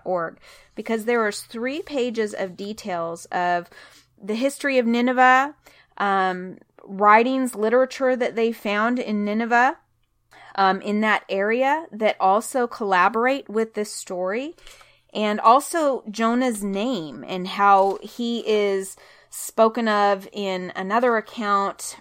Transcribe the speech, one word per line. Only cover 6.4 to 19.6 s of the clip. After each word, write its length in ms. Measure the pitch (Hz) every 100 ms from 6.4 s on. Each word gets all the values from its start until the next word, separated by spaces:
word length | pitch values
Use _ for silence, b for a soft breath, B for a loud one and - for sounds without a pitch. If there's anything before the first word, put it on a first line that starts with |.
| 185 - _ _
writings, 720 | - 196 208 220 247 262 254 202
literature 600 | 220 247 262 - 262 254
that 200 | - 226
they 160 | 233
found 480 | 226 208 208 226 247
in 260 | - 208 208
Nineveh, 540 | 214 233 240 262 339 _ _ _ _ _ B B
um, 280 | - 190 190
in 180 | 208 208
that 220 | 220 202 -
area 580 | 190 208 240 269 311 -
that 240 | 208 214 -
also 480 | 190 208 - 262 240
collaborate 840 | - 202 180 190 226 247 277 -
with 240 | 214 220
this 180 | 214 214
story, 640 | - - 180 185 226 294 - B B B B B
and 280 | 214 214 208
also 640 | 220 269 - 339 285 247 214
Jonah's 520 | 202 226 240 254 208
name 600 | 202 196 247 208 156 113 -
and 200 | 185 185
how 500 | 190 202 196 196 -
he 440 | 214 - 233 233 -
is 480 | 214 202 196 190 - B B B -
spoken 520 | - -